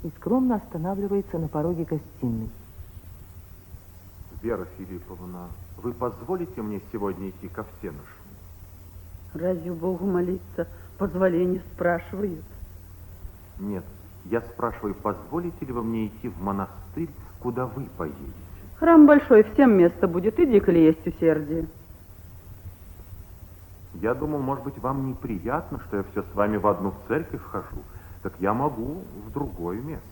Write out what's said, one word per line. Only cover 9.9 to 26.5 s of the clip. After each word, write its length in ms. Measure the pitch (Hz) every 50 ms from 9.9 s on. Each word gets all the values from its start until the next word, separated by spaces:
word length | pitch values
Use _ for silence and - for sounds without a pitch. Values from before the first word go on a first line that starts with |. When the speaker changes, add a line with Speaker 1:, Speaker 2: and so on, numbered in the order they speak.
| 185 170 185
Speaker 3:
молиться 640 | 202 180 175 180 180 185 - - - - - 165 - - - - - - -
позволение 640 | 190 202 151 180 190 185 180 170 180 180 180 190 - -
спрашивают? 720 | - - 175 175 175 170 - - - 190 208 196 170 156 170 - - - - - - - - - - - - - - - - - - - - - - -
Speaker 2:
Нет, 260 | 98 101 101 92 85 - - - - - - - -
я 160 | 87 107 117
спрашиваю, 520 | 113 - - - - 117 110 - - 104 95
позволите 680 | - - 107 101 - - - - 170 175 175 170 - 151
ли 80 | 131
вы 100 | 123 120
мне 260 | 113 113 113 113 110 104
идти 200 | - - - 123
в 120 | 92 85
монастырь, 680 | 90 101 101 98 95 - - - - - - 151 170 165 - - - - - -
куда 240 | - 123 120 127 127
вы 220 | 120 104 135 135 - -
поедете? 240 | - 87 78 71 71 71 69 - - - - - - - - -
Speaker 3:
Храм 300 | - 320 330 339 320 302
большой, 380 | 285 294 294 - - 247 214 214 214 -
всем 240 | - 277 254 214 185
место 280 | 170 175 175 - -
будет, 320 | 180 165 185 175 214 - -
иди, 220 | 349 285 233 196
коли 200 | - - 175 165
есть 260 | 160 156 160 - -
усердие. 580 | 185 - - 170 165 156 156 151 147 160 165 165 - - - - - - - - - - - - - - - - - - - - - - - - - - - - - - - - - - - - - - - - - - - - - -
Speaker 2:
Я 200 | 85 87 110 127
думал, 260 | 131 147 151 151 143
может 240 | 135 131 139 127 127
быть, 120 | 139 139 -
вам 300 | - 127 139 139 135 131
неприятно, 720 | 123 - - 117 110 92 87 113 131 156 165 - 147 - -
что 100 | - -
я 60 | 101
всё 220 | 95 - - 104 95 -
с 40 | -
вами 240 | 98 104 104